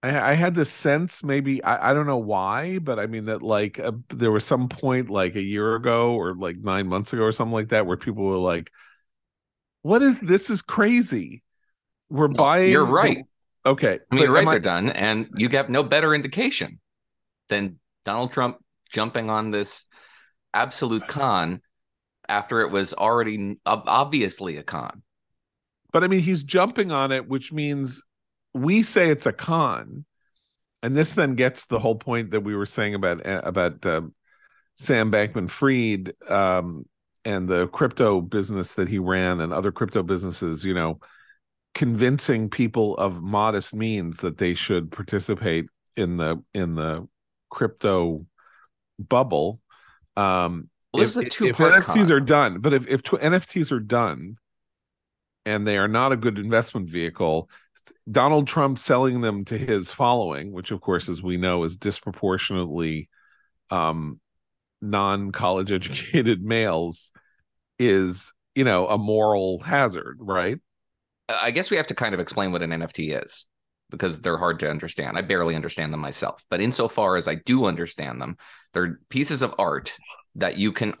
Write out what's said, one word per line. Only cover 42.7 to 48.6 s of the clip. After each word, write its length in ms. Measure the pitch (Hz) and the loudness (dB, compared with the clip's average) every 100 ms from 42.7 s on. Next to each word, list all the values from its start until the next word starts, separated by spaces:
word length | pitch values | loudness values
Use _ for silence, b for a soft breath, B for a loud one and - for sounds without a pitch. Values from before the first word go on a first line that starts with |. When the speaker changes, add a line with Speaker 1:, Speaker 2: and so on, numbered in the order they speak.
| 117 107 - | 2 0 0
Speaker 1:
of 220 | 98 87 | -2 -2
modest 540 | 87 104 110 104 - | -4 0 2 0 -4
means 440 | 110 110 107 85 80 | -4 -2 -2 -4 -4
that 200 | 90 76 | -6 -2
they 160 | 90 | -2
should 380 | 87 - 92 80 | -2 0 -2 -2
participate 760 | - 92 101 - 101 107 82 78 _ _ - | -10 -4 -4 -2 -2 0 -2 -4 _ _ -4
in 200 | 90 87 | -2 -2
the, 240 | 80 80 - | -2 -4 -6
in 200 | 104 87 | -6 -4
the 300 | 80 78 80 - _ _ _ _ | -2 -4 -6 -10 _ _ _ _
crypto 720 | - 113 - 107 92 85 80 85 _ b b | -2 -2 0 0 2 0 -2 -10 _ b b